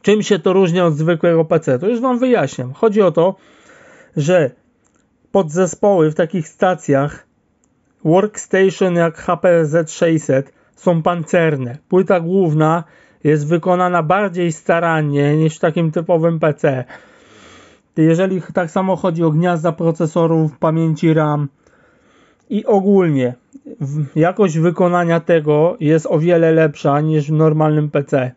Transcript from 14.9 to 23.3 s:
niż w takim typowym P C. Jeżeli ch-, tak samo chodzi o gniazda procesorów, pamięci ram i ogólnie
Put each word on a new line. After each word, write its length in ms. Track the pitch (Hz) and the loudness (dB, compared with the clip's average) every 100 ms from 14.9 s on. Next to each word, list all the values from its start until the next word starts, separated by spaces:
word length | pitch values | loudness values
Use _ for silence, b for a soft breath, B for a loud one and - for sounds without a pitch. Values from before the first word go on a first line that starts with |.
| 160 151 143 143 156 | 0 0 0 0 2
niż 200 | 160 - | 0 0
w 40 | |
takim 300 | 170 156 165 | -2 0 -2
typowym 500 | 175 165 170 165 165 | -2 -2 0 0 0
P 140 | 160 | -2
C. 300 | 147 156 131 123 B B B B B B B B B _ - | 0 -2 -2 -8 B B B B B B B B B _ 0
Jeżeli 440 | 160 165 190 185 | 2 2 0 -4
ch-, 120 | - | -6
tak 180 | - 170 | -6 -4
samo 260 | 190 190 180 | -4 -2 -2
chodzi 280 | 190 165 | -2 0
o 60 | 165 | 0
gniazda 420 | 156 180 170 170 | 0 0 0 -4
procesorów, 840 | 160 165 160 160 175 165 165 156 - | -2 -4 -2 -2 0 0 0 -2 -2
pamięci 560 | 160 160 165 156 165 | -2 0 -2 0 2
ram 340 | 156 151 147 143 _ b b b b b b b b _ | 2 0 -2 -6 _ b b b b b b b b _
i 160 | 202 - | -6 0
ogólnie 680 | 202 190 196 175 139 123 | 0 4 4 4 0 -2